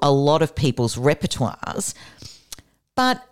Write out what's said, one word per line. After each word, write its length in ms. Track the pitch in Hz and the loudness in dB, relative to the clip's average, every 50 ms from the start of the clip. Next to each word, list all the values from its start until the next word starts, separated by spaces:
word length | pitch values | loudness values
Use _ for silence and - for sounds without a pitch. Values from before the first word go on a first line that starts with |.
a 120 | - 143 143 | 2 2 4
lot 300 | 139 139 143 151 165 165 | 4 4 4 4 4 2
of 120 | 147 - | 0 -2
people's 400 | - 143 135 117 - 120 113 - | 0 0 0 0 0 -2 -2 -2
repertoires. 1000 | 120 123 143 143 - - - - - 123 101 - - - - - - - - - - - - - - - - - - _ - - - - _ _ _ _ _ - | 0 0 0 0 0 -2 -6 -2 -2 -2 -4 -4 -6 -10 -8 -8 -6 -6 -8 -8 -12 -18 -20 -20 -20 -20 -20 -20 -20 _ -20 -20 -20 -20 _ _ _ _ _ -2
But 260 | - 254 254 247 254 - _ | 0 0 0 0 -2 -6 _